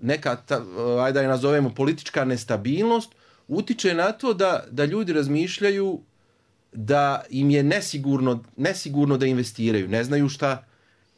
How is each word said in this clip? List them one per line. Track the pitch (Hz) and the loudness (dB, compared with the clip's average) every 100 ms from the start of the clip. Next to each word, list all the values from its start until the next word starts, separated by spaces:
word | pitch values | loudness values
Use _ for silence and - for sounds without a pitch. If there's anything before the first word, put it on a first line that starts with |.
neka | 120 151 147 123 | -4 -2 -2 -4
ta, | - 139 104 92 120 120 | -2 -4 -4 -6 -2 0
ajde | 131 | 2
da | 139 | 2
je | 135 | 2
nazovemo | 131 139 147 139 | 2 2 2 2
politička | 110 135 170 - - | 0 0 -2 -4 -2
nestabilnost, | 131 123 - 110 110 156 226 233 220 _ _ _ - | -2 -2 -2 -4 -2 0 2 0 -2 _ _ _ -6
utiče | 294 214 226 190 | -4 -2 -2 0
na | 165 185 | 2 0
to | 220 269 | 0 -2
da, | 190 190 170 - | 2 2 2 -2
da | 123 | -2
ljudi | 143 196 196 | 0 0 0
razmišljaju | 156 139 147 180 - 202 196 196 180 - _ _ _ _ _ _ | 0 2 0 -2 0 0 0 -2 -4 -10 _ _ _ _ _ _
da | 113 107 143 143 143 - | -6 0 2 2 0 -4
im | 131 143 | 0 4
je | 143 | 4
nesigurno, | 143 196 190 147 139 139 127 117 - - | 4 0 -2 -4 0 0 2 0 -6 -4
nesigurno | 151 185 147 143 143 135 | -4 -4 -4 0 2 2
da | 131 | 2
investiraju. | 127 117 - 113 107 92 | 0 -2 -2 0 0 0
Ne | 110 | -2
znaju | 120 147 143 | 0 0 0
šta, | 143 143 131 - _ _ _ _ | 0 -4 -4 -8 _ _ _ _